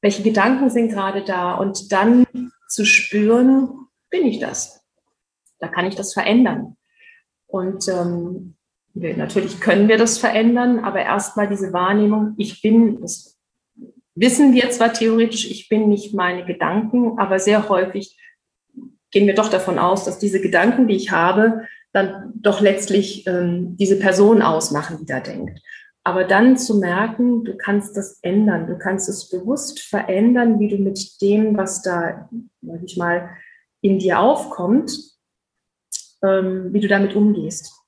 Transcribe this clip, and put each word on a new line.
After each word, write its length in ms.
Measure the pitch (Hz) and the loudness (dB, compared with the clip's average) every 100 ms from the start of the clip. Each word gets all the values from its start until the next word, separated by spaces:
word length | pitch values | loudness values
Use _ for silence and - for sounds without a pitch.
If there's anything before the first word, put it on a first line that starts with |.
welche 200 | 208 202 | 0 0
Gedanken 460 | 208 220 202 262 269 | 0 2 2 2 0
sind 220 | 240 226 | 0 -2
gerade 340 | 202 196 196 | -2 -4 -4
da 300 | 196 185 180 | -4 -4 -4
und 360 | - 196 190 - | -2 -4 -6 -4
dann 360 | 196 208 247 247 254 247 _ _ | 0 4 4 4 0 -12 _ _
zu 160 | - | -4
spüren, 1040 | 202 - - 208 208 233 254 269 262 - - _ _ | 2 2 2 0 2 4 4 4 2 -6 -20 _ _
bin 160 | 370 285 | -2 0
ich 120 | - | -2
das? 440 | - - - _ _ _ _ _ _ _ _ _ | -8 -8 -12 _ _ _ _ _ _ _ _ _
Da 100 | 170 | -8
kann 180 | 202 190 | -4 -4
ich 100 | 196 | -4
das 160 | 196 | -8
verändern. 640 | - - 226 233 151 - - _ _ _ _ _ _ _ | -4 0 4 2 0 -10 -16 _ _ _ _ _ _ _
Und, 420 | 196 185 190 - | -8 -6 -6 -6
ähm, 680 | 185 175 175 175 180 180 _ _ _ _ | -4 -4 -4 -8 -10 -14 _ _ _ _
wir, 220 | 190 170 - | -10 -8 -6
natürlich 440 | - - 185 - | -4 -4 -4 -4
können 280 | - 202 208 | 2 4 4
wir 100 | 220 | 4
das 200 | 226 - | 4 2
verändern, 600 | 233 220 226 240 247 240 | 0 2 2 4 2 2
aber 220 | 208 196 | 0 -4
erstmal 460 | - 202 202 - 202 | -2 -2 -4 -4 -4
diese 240 | 196 190 | -2 -4
Wahrnehmung, 640 | 175 180 208 208 214 214 - | -2 0 2 2 2 -2 -4
ich 260 | 208 - | -8 -2
bin, 380 | 214 226 226 - | 4 6 4 2
das 380 | - - - _ _ _ _ _ - _ _ | -8 -12 -14 _ _ _ _ _ -20 _ _
wissen 380 | - 233 247 285 | 0 2 6 6
wir 180 | 247 247 | 6 2
zwar 220 | - 226 | 2 0
theoretisch, 580 | 226 226 226 226 - - | 2 0 2 2 0 -8
ich 180 | - - | -10 -2
bin 200 | 214 214 | 0 2
nicht 260 | 202 - | 0 -2
meine 300 | 196 180 180 | -4 -2 -4
Gedanken, 720 | 175 175 160 190 220 247 233 226 | -8 -4 -2 -2 0 0 0 0
aber 200 | 196 190 | -2 0
sehr 300 | 190 214 208 | 2 0 2
häufig 500 | 190 185 196 196 _ - _ _ _ _ - - _ _ | -2 -2 -6 -10 _ -20 _ _ _ _ -20 -20 _ _
gehen 160 | 202 202 | 2 4
wir 80 | |
doch 140 | 202 214 | 4 2
davon 300 | 185 185 180 | 0 -2 0
aus, 260 | 180 190 | 0 0
dass 140 | 180 180 | -4 -4
diese 220 | 202 190 | -2 0
Gedanken, 480 | 190 175 190 247 240 | 0 2 2 2 2
die 80 | 190 | 0
ich 140 | - | 0
habe, 520 | 165 175 190 220 226 - - _ | 0 2 4 2 0 -8 -20 _
dann 400 | 196 190 - - | -2 -2 -6 -14
doch 260 | - 208 202 | -2 0 2
letztlich, 680 | 202 190 - 202 196 - - | 2 2 0 0 0 -6 -6
ähm, 500 | 180 175 175 175 - | -2 -2 -2 -6 -2
diese 220 | 196 190 | 0 2
Person 440 | 190 185 202 226 | 2 4 6 6
ausmachen, 560 | - 160 160 147 147 160 | 4 0 -2 -6 -6 -12
die 60 | 156 | -8
da 140 | 131 | -8
denkt. 400 | - - 80 - _ - - _ | -8 -12 -12 -14 _ -20 -20 _
Aber 200 | - 185 | -4 -2
dann 320 | 185 190 240 254 | 2 4 6 4
zu 220 | - 208 | 2 0
merken, 680 | 180 180 226 220 247 240 | 0 -2 -2 0 0 0
du 120 | 226 180 | -4 -8
kannst 400 | - 202 202 - | -2 -2 -2 -10
das 220 | 196 - | -10 -10
ändern, 440 | 175 196 214 - - | -2 2 2 0 -4
du 120 | 175 | -6
kannst 300 | 190 190 196 | -4 -4 -6
es 200 | - - | -10 -8
bewusst 520 | 185 185 277 - - | -8 -4 -6 -6 -14
verändern, 800 | - 202 - 185 233 247 233 208 | -6 -6 -2 0 2 4 2 2
wie 100 | 208 | 0
du 100 | 202 | 0
mit 420 | 196 190 - _ | -2 -4 -12 _
dem, 360 | 202 208 220 208 | 0 2 2 0
was 260 | 190 - | -2 -4
da, 460 | - 175 170 - - 233 - _ | -4 -4 -4 -8 -14 -16 -16 _
sag 200 | 165 165 | -16 -14
ich 140 | 180 - | -12 -6
mal, 340 | 170 175 175 - - _ _ _ | -2 -2 -4 -18 -20 _ _ _
in 180 | 202 190 | 0 2
dir 220 | 185 170 | 2 2
aufkommt, 720 | 214 302 - - 180 240 330 - - _ _ _ _ _ _ _ _ - - _ | 4 2 -2 -8 0 0 0 -10 -14 _ _ _ _ _ _ _ _ -16 -16 _
ähm, 500 | 196 190 190 185 180 | 0 0 -2 -4 -4
wie 80 | 202 | -2
du 80 | 202 | 0
damit 260 | 196 196 | 0 0
umgehst. 580 | 208 208 196 156 - - _ | 2 2 0 -4 -10 -14 _